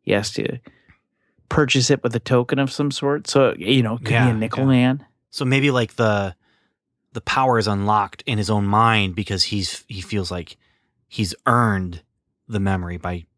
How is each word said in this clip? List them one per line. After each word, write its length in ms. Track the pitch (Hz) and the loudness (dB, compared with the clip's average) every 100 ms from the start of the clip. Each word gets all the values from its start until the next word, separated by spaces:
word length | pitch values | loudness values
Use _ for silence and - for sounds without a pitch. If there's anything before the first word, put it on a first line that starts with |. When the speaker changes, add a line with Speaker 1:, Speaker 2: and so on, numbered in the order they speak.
Speaker 1:
he 100 | - | 0
has 180 | 101 104 | -2 -2
to 240 | - - 123 - _ _ _ _ _ _ _ _ | -6 -6 -8 -16 _ _ _ _ _ _ _ _
purchase 420 | - 143 135 120 | 0 2 2 2
it 100 | 143 | 2
with 140 | 120 117 | 0 -4
a 40 | |
token 380 | - 123 123 139 | 0 0 2 -2
of 140 | 135 | -2
some 180 | - 147 | -2 -4
sort. 380 | 135 139 147 - | -2 -2 -2 0
So, 260 | 139 127 - | 2 4 0
you 260 | 90 135 | 0 2
know, 120 | 113 117 | 2 -2
it 40 | |
could 120 | 107 | 0
Speaker 2:
Yeah, 140 | 117 127 | 2 2
Speaker 1:
be 60 | |
a 40 | 113 | 0
nickel 200 | 110 131 | -4 -2
Speaker 2:
yeah. 60 | 135 | 2
Speaker 1:
man. 360 | 127 123 139 - _ _ | 4 2 0 -8 _ _
Speaker 2:
So 160 | - 131 | -6 0
maybe, 240 | 135 143 | 2 2
like, 260 | 127 113 - | 0 -2 0
the, 380 | 113 104 98 - _ _ _ _ _ _ _ | 0 2 -2 -8 _ _ _ _ _ _ _
the 80 | - | -12
power 360 | - 139 131 117 | -4 0 2 2
is 80 | 107 | 0
unlocked 560 | 101 101 107 98 - - | -2 0 0 0 -8 -6
in 120 | 107 | -4
his 120 | 101 | 0
own 160 | 104 101 | 0 2
mind 500 | 104 113 110 95 90 | 4 4 4 0 -4
because 280 | 101 95 | -6 -4
he's, 400 | - 104 90 - _ | -2 -4 -6 -10 _
he 140 | 98 | -14
feels 300 | 90 104 87 | -6 -6 -6
like 260 | 90 82 - _ _ _ _ _ | -8 -10 -20 _ _ _ _ _
he's 280 | - 95 - - | -6 -6 -4 0
earned 560 | 120 117 98 90 82 _ _ _ _ - | 2 2 0 -4 -10 _ _ _ _ -8
the 120 | 107 | -4
memory 380 | 98 95 87 87 | -2 -2 -4 -8
by 280 | 90 90 82 | -8 -8 -12